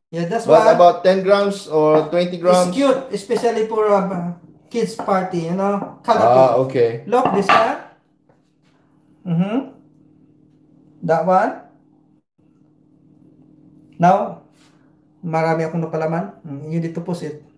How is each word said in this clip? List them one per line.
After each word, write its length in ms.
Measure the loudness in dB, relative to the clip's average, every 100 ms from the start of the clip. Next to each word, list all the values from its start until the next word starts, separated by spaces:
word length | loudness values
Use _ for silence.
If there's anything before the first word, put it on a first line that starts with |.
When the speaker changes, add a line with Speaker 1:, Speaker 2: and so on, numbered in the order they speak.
| _
Speaker 1:
Yeah, 160 | -8 -6
that's 160 | -4
Speaker 2:
But 240 | 4 4 6
Speaker 1:
why 80 | 6
Speaker 2:
about 320 | 6 6 0
ten 160 | 2
grams 480 | 2 2 2 -4 -4
or 400 | 0 4 2 2
twenty 240 | -2 -4 -2
grams? 320 | 2 2 2
Speaker 1:
it's 80 | 0
cute, 240 | 0 0 -4 -10
especially 560 | -4 -2 -2 -2 -4
for 160 | -2 0
a, 160 | 0
uh, 320 | 0 -6 -8 -10 _ _ _
kids 320 | -6 -6 -6
party, 480 | -4 -2 -2 -6 -6
you 80 | -4
know, 480 | -2 -4 -8 -12
canopy. 240 | -2 2 4
Speaker 2:
Ah, 320 | 6 6 4 0
okay. 220 | 0 0 -2 -2
Speaker 1:
Look, 160 | 0 2 0
this 80 | 2
one. 300 | 2 2 -2 -12 _ _ _ _ _ _ _ _ _ _ _ _ _
Mm-hmm. 340 | -6 -2 0 -2 -6 -18 _ _ _ _ _ _ _ _ _ _ _ _ -2
That 160 | -2
one. 280 | 2 2 0 -4 -18 _ _ _ _ _ _ _ _ _ _ _ _ _ _ _ _ _ -20 _ -20 -20 -20 0
Now, 480 | 2 2 0 -10 _ _ _ _ _ _ _ _
marami 400 | -6 -2 -2 -2
akong 240 | -4 -4 -6
napalaman. 480 | -6 -4 -4 -8 -14
Mm, 240 | -16 -14 -8
you 160 | -6
need 80 | -6 -10
to 40 |
push 200 | -10 -10
it 160 | -10 -14 -20